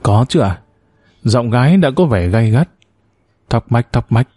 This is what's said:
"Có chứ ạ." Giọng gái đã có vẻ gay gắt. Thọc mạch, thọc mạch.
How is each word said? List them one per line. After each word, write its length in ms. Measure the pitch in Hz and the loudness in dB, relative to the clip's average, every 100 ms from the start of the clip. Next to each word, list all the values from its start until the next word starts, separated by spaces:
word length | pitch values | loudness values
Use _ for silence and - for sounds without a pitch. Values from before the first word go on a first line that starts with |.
"Có 220 | - 104 131 | -2 0 0
chứ 100 | 170 | 0
ạ." 180 | 101 90 _ _ _ _ _ _ | -2 -4 _ _ _ _ _ _
Giọng 260 | 117 120 117 | -2 -2 0
gái 280 | 120 131 190 | 0 2 2
đã 140 | 156 135 | 0 0
có 100 | 175 | 0
vẻ 220 | 104 87 | 0 0
gay 240 | 110 113 | 0 0
gắt. 180 | 113 170 _ _ _ _ _ _ _ - | 0 -2 _ _ _ _ _ _ _ -6
Thọc 220 | 117 - | -6 -2
mạch, 220 | 117 117 | -4 -2
thọc 180 | 120 - | -4 -2
mạch. 160 | 117 - | -2 -2